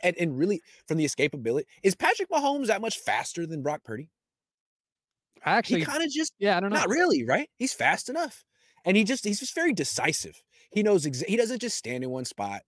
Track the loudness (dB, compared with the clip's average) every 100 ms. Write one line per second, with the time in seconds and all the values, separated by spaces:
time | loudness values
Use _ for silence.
0 | -2 0 -2 0 0 0 -4 -16 -4 0
1 | 0 0 -2 0 -2 -2 -4 _ 0 2
2 | 0 0 0 0 2 0 0 0 -2 -6
3 | -2 -2 -2 -6 -6 -4 -4 -4 -6 -10
4 | -12 _ _ _ _ _ _ _ _ _
5 | _ _ _ _ 0 2 2 0 0 0
6 | -2 -2 -4 0 2 2 2 2 2 2
7 | 4 2 2 0 0 -6 -6 0 0 0
8 | -2 -4 -6 -8 _ _ _ _ 2 4
9 | 4 0 -2 -4 -4 0 0 0 -2 -2
10 | -2 -2 -6 -14 _ _ _ 0 4 4
11 | 2 -4 -2 0 0 -2 -4 -6 -6 -6
12 | -4 -6 -6 -6 -8 -8